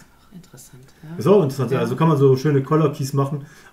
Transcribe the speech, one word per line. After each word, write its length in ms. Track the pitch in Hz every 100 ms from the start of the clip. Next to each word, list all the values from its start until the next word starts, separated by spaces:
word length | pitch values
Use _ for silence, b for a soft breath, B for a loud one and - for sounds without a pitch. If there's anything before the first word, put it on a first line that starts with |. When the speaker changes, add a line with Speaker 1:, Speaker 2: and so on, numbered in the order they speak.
| - _ _
Speaker 1:
Ach, 20 |
interessant, 480 | 180 - - - 131 - _
ja. 140 | 156 165
Speaker 2:
ist 80 | 151
auch 160 | 202
interessant, 280 | 143 - 123
ja. 40 | 131
Speaker 1:
Ja. 60 |
Speaker 2:
Also 120 | 117
kann 140 | 131 160
man 80 | 143
so 180 | 139 131
schöne 260 | 151 139
Color 300 | 135 156 156
Keys 180 | - 131
machen, 320 | 139 135 147 B B B